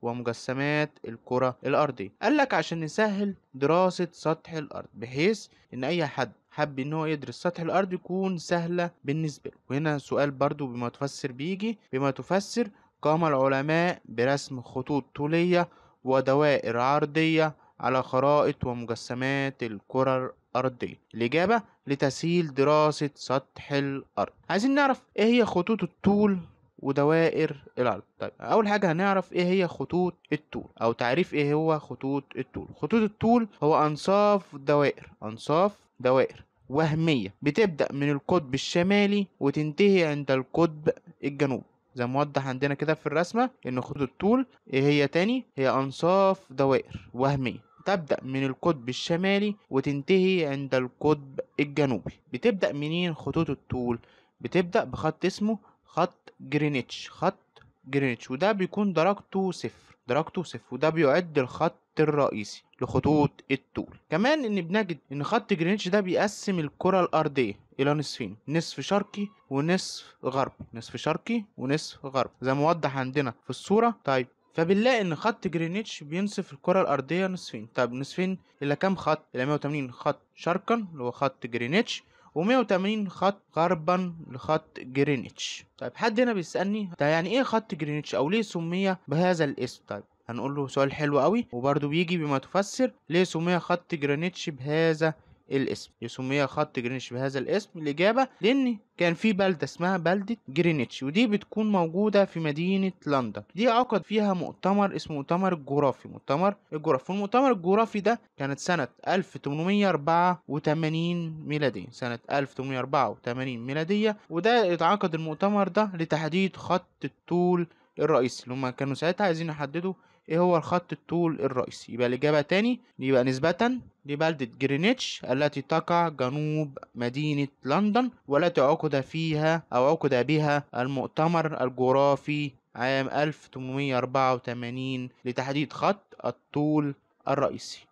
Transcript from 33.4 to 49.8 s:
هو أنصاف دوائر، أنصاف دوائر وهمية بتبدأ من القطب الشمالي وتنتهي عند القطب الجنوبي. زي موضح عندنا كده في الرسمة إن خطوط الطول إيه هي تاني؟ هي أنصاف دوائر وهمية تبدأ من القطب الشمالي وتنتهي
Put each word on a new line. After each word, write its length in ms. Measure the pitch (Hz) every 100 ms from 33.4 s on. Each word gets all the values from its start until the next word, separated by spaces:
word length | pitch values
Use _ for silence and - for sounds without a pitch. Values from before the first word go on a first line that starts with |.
| 226 -
هو 240 | 151 151 151
أنصاف 720 | 151 - 196 208 208 - 143
دوائر، 540 | 139 147 139 - - _
أنصاف 600 | 107 110 - 151 202 202 _ _
دوائر 440 | 123 131 123 - - _ _
وهمية 640 | 131 160 156 165 143 98 -
بتبدأ 500 | 139 147 214 151 -
من 180 | 139 143
القطب 440 | 143 - 180 143
الشمالي 720 | 123 - 180 180 202 202 208 196 _
وتنتهي 640 | 139 139 151 147 202 190
عند 260 | 160 147 143
القطب 580 | 135 127 - 165 156 156 - - -
الجنوبي. 400 | - 143 143 120 - _ _
زي 120 | 123 120
موضح 400 | 131 147 139 135
عندنا 280 | 127 143
كده 200 | 139 151
في 120 | 156 151
الرسمة 440 | 147 175 226 254 - -
إن 140 | 127
خطوط 220 | 123 147
الطول 440 | 135 _ 190 247 262 _ _
إيه 100 | 135
هي 260 | 139 143 139
تاني؟ 360 | 165 196 254 240 -
هي 140 | 131
أنصاف 840 | 123 135 131 165 190 196 190 _
دوائر 560 | 131 135 127 - - -
وهمية 440 | 120 135 143 127 92 _ _ -
تبدأ 300 | 190 147 -
من 240 | 131 135 135
القطب 420 | 131 170 156 117
الشمالي 680 | 127 - 170 190 202 208 208 _
وتنتهي 760 | 131